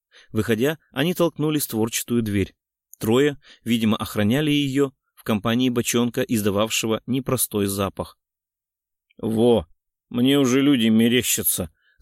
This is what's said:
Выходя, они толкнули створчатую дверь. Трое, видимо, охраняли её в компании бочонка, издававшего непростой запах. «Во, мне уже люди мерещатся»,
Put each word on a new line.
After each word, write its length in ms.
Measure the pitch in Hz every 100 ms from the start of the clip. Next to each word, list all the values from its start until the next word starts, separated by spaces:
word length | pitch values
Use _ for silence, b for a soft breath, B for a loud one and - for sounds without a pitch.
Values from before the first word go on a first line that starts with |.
| _ b b
Выходя, 480 | 113 107 107 139 160 _
они 220 | - 160
толкнули 440 | 175 170 - 151 151
створчатую 640 | - 110 113 - - 120
дверь. 320 | 110 101 90 - _ _ _ -
Трое, 400 | 107 123 147 139 b b
видимо, 320 | 110 117 110 101
охраняли 540 | 110 107 104 131 156
её 420 | 147 143 135 139 - _
в 100 | _
компании 460 | - 107 117 117 127
бочонка, 520 | 120 - 120 120 127
издававшего 800 | 127 113 104 98 110 - 113 110 -
непростой 600 | 131 127 131 - 104 101
запах. 520 | 98 98 - - - _ _ _ _ _ _ _ _ _ -
«Во, 480 | 110 110 120 113 85 _ _ _ _
мне 280 | 120 131 143
уже 220 | 131 131
люди 260 | 139 135 113
мерещатся», 840 | 110 117 123 - - 98 - 87 _ _ _